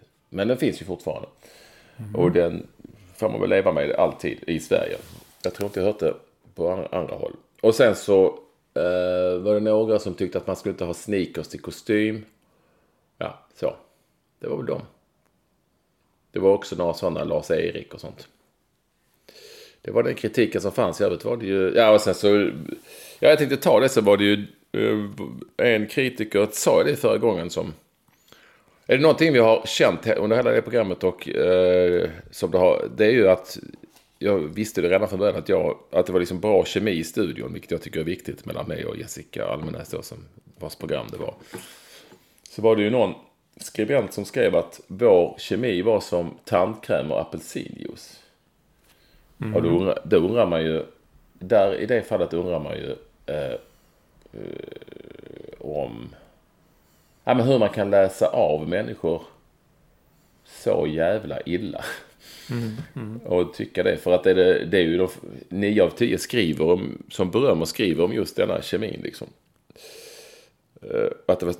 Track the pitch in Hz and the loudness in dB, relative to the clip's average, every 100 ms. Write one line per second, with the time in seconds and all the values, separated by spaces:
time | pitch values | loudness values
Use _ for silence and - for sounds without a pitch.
0 | _ _ _ 90 107 127 135 - 82 85 | _ _ _ -4 -2 0 0 -2 -10 -8
1 | 80 - - _ - - - - _ - | -8 -8 -12 _ -20 -20 -20 -20 _ -20
2 | 104 104 87 85 85 85 - _ - - | -8 0 2 4 2 -2 -12 _ -20 -20
3 | - - 107 101 95 95 95 76 73 - | -20 -4 -4 -2 2 4 4 2 0 2
4 | 85 - 80 - - 80 - - 50 50 | 0 0 -6 -6 -6 -6 0 0 0 -8
5 | - - - _ 90 - 101 98 98 107 | -12 -20 -20 _ -8 -6 -6 -2 -2 0
6 | 82 - _ _ _ - 85 92 - 92 | -2 -4 _ _ _ -6 -4 -4 -4 -6
7 | - - - - _ - 113 110 120 92 | -6 -8 -10 -10 _ 0 2 6 4 4
8 | - 95 92 - - _ _ - 87 90 | 2 6 6 2 -18 _ _ -2 0 0
9 | 90 90 90 90 101 104 107 107 110 113 | 0 0 0 0 0 0 2 2 2 0
10 | 98 90 92 92 - 92 101 87 87 85 | -2 -4 -4 -4 -6 -6 -6 -6 -6 -8
11 | - 98 82 85 76 76 87 - - 104 | -4 -2 -2 -6 -10 -12 -14 -12 -2 0
12 | 110 110 - _ _ _ _ _ _ _ | 0 -4 -12 _ _ _ _ _ _ _
13 | _ - - - _ - 90 - _ _ | _ -10 -10 -10 _ -8 -8 -8 _ _
14 | _ _ _ - - 143 131 127 - _ | _ _ _ -14 -10 -8 -6 -8 -10 _
15 | _ _ _ _ _ _ _ _ _ _ | _ _ _ _ _ _ _ _ _ _
16 | _ _ _ 92 95 101 - 87 85 80 | _ _ _ 2 4 4 0 -4 -4 -2
17 | 90 80 78 78 - 82 85 82 - - | -4 -4 -2 -4 -2 -2 -2 -6 -14 -16
18 | - - - _ _ _ _ _ _ _ | -18 -18 -20 _ _ _ _ _ _ _
19 | _ _ _ - - - - _ - 113 | _ _ _ -20 -20 -20 -20 _ -4 0
20 | - - 107 123 110 98 98 127 95 78 | 0 -2 -2 0 2 0 -4 -2 -2 0
21 | 98 87 113 120 104 95 92 - 110 107 | -2 -2 -4 -6 -2 0 2 4 6 6
22 | 113 - 104 104 95 73 - - - - | 4 2 4 4 2 -4 -12 -12 -16 -20
23 | - - - 151 135 135 175 113 135 123 | -20 2 4 6 2 0 4 4 4 4
24 | 101 101 101 104 101 - _ 110 110 107 | 4 6 4 2 -2 -16 _ -2 0 0
25 | 101 - 62 64 - - 120 110 107 - | -4 -10 -12 -12 -12 0 2 2 0 -2
26 | 127 127 110 101 107 - 165 92 147 139 | -4 -4 -2 0 0 0 2 4 4 2
27 | 113 104 117 90 85 82 85 78 _ _ | 0 2 2 0 -4 -6 -8 -12 _ _
28 | _ _ _ - _ _ _ _ - 131 | _ _ _ -20 _ _ _ _ 0 4
29 | 156 147 165 131 113 113 - - 131 85 | 4 4 4 6 6 4 2 2 2 2
30 | 113 - 107 117 120 117 113 117 98 87 | -2 0 2 2 2 2 0 0 0 0
31 | 92 - - - 85 92 90 90 90 87 | -2 -2 -6 0 2 4 4 4 4 2
32 | 85 85 - - 90 90 90 - - 62 | -2 -6 -16 -6 -2 4 4 4 -2 2
33 | 107 127 95 90 - - - - - _ | 4 6 6 4 0 -16 -16 -20 -20 _
34 | _ - - 90 76 90 107 98 87 95 | _ -6 -2 0 -2 -6 -6 -2 2 2
35 | 107 95 101 87 76 87 82 - - 82 | 2 0 -2 -2 0 0 0 -4 -2 -2
36 | 90 90 87 90 104 95 85 98 107 82 | 2 0 0 -2 2 2 2 -2 -2 -2
37 | 80 - 90 - 62 85 - 82 76 80 | -4 -4 -4 -4 -10 -12 -8 -8 -6 -6
38 | 80 90 - - - - - 80 - 76 | -6 -6 -10 -12 -10 -10 -8 -8 -8 -10
39 | - - - - - 76 80 80 - - | -12 -16 -14 -8 -6 -6 -8 -10 -12 -12
40 | - - - - _ - 76 - 85 76 | -12 -18 -20 -20 _ -16 -16 -12 -8 -8
41 | - - - - - - - - - - | -8 -10 -12 -12 -18 -18 -18 -20 -20 -20
42 | - - _ _ - - 110 110 104 123 | -20 -20 _ _ -18 0 2 4 2 2
43 | 98 - _ _ _ - - - 110 139 | 0 -2 _ _ _ -20 -12 -6 0 0
44 | 101 - 98 131 98 85 - - - 95 | -2 -8 -8 0 2 2 -2 -12 -14 0
45 | 117 90 85 - - 98 123 90 107 104 | 6 6 4 -2 -6 -2 0 0 0 0
46 | - 87 85 - - 95 95 110 - 87 | 0 -4 -4 -10 -2 0 2 -2 -4 -4
47 | 73 - 80 82 - - - - - - | -2 -4 -4 -10 -12 -12 -12 -12 -14 -14
48 | - - _ _ _ _ _ _ _ _ | -20 -20 _ _ _ _ _ _ _ _
49 | _ _ _ - 110 95 82 85 95 - | _ _ _ -12 -2 0 2 2 0 -2
50 | 82 92 90 117 98 82 80 80 - _ | 2 2 4 2 0 0 -2 -4 -6 _
51 | _ _ _ - 92 110 98 95 107 120 | _ _ _ -14 0 2 2 0 0 -2
52 | - 101 85 85 90 80 73 73 71 - | 0 -2 -2 -2 -2 -4 -4 -8 -10 -12
53 | - _ - 76 67 58 - _ _ _ | -14 _ -8 -6 -6 -8 -14 _ _ _
54 | _ _ _ 53 50 50 - - - - | _ _ _ -16 -14 -14 -14 -18 -20 -20
55 | - - 50 50 - - - 73 62 57 | -20 -20 -20 -20 -20 -16 -8 -6 -6 -8
56 | 60 - - _ _ _ _ _ _ _ | -14 -18 -20 _ _ _ _ _ _ _
57 | _ _ - 123 113 131 101 110 101 98 | _ _ 0 2 4 2 2 0 2 4
58 | 95 - 107 123 85 78 78 101 120 95 | 2 2 0 2 0 0 -2 -4 -6 -6
59 | 82 82 - _ _ _ _ _ _ _ | -4 -4 -8 _ _ _ _ _ _ _
60 | _ _ _ _ _ - 113 87 78 80 | _ _ _ _ _ -6 -2 0 0 0
61 | 82 110 - - - 87 98 - - - | 0 0 -4 -10 -4 -4 -4 -10 -10 -12
62 | - _ - - - 120 113 113 165 139 | -16 _ -20 -20 -8 -6 -6 -8 -12 -12
63 | 107 117 - 90 87 - 107 92 95 87 | -12 -10 -2 0 0 -4 -8 -2 0 0
64 | 90 90 95 92 92 87 85 95 82 87 | 0 2 4 4 4 4 2 2 2 2
65 | 92 - - 65 - 92 101 107 90 - | -2 -4 -18 -18 -10 -4 0 4 2 2
66 | 120 90 - 123 85 73 78 90 - - | -2 -2 -2 -2 0 0 2 2 0 -10
67 | - - 95 107 135 85 78 - 92 78 | -14 -4 -2 2 2 2 -2 0 0 2
68 | 87 - 98 - 95 90 - 92 110 - | 0 0 -4 -2 -2 -2 -4 -6 -6 -8
69 | 50 - - _ _ _ _ - - - | -12 -12 -18 _ _ _ _ -20 -20 -20
70 | - - - - _ _ _ - - 55 | -20 -20 -20 -20 _ _ _ -20 -6 -2
71 | 55 - - 90 87 | -2 -4 -2 0 0